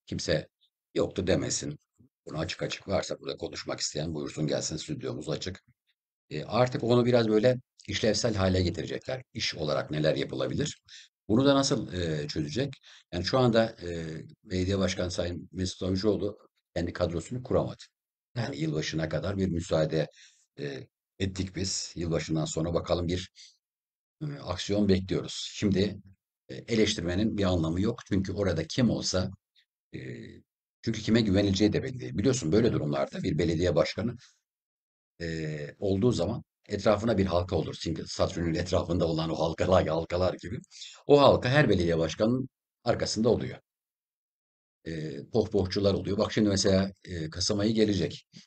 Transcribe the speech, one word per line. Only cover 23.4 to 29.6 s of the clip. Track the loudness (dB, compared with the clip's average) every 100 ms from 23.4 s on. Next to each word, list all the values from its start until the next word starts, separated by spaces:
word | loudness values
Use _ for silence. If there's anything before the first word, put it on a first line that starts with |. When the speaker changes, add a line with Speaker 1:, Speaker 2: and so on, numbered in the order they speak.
| -20 _ _ _ _ _ _ _
Speaker 1:
e, | -10
aksiyon | -8 -6 -6 -2 2 4
bekliyoruz. | 4 2 -4 -4 -10 -10
Şimdi, | -2 0 2 0 -2 -16 -20 _ _ _
e, | -14
eleştirmenin | -4 2 2 2 -2 0 0 2
bir |
anlamı | 2 2 0 0
yok. | -2 -2 -2
Çünkü | -2 0
orada | -2 0 0 -2
kim | 0 2
olsa, | 2 0 -2 -2 -6 _ _